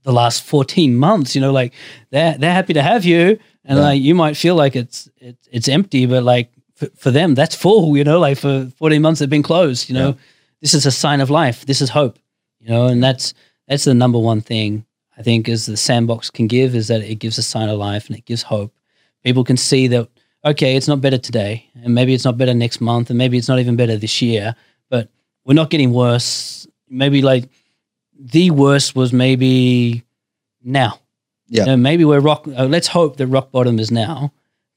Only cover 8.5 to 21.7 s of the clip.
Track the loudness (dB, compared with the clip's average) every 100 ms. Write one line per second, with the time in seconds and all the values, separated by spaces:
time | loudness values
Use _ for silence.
8.5 | -2 -4 -4 0 2 2 0 0 0 0
9.5 | 0 0 -2 -6 -2 -2 -4 _ _ _
10.5 | _ -2 0 0 0 0 0 2 2 0
11.5 | -2 -4 -4 -2 0 -2 -4 _ _ _
12.5 | _ -4 0 2 2 0 0 -6 -12 _
13.5 | _ _ -2 2 2 4 2 0 -2 -4
14.5 | -4 -4 -6 -10 _ _ _ -2 0 0
15.5 | -4 -6 -6 -2 0 0 -4 -8 -4 -2
16.5 | 0 0 -2 -2 -4 -4 -8 -8 -6 -6
17.5 | -6 -4 -4 -4 -6 -8 -16 -10 -10 -6
18.5 | -8 -8 _ _ _ _ _ -2 0 2
19.5 | 0 2 2 2 0 -2 _ _ _ -4
20.5 | 0 0 0 0 0 0 -2 -2 -6 -4
21.5 | -8 -14